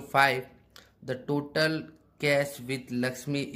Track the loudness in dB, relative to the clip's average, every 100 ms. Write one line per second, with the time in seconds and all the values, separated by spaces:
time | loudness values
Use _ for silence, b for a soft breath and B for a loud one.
0 | 0 4 4 4 -4 -14 _ B B B
1 | -8 -6 -2 -2 0 0 2 0 -6 -16
2 | _ -2 2 2 2 -4 -6 -6 -4 -2
3 | -2 -2 -4 -2 -2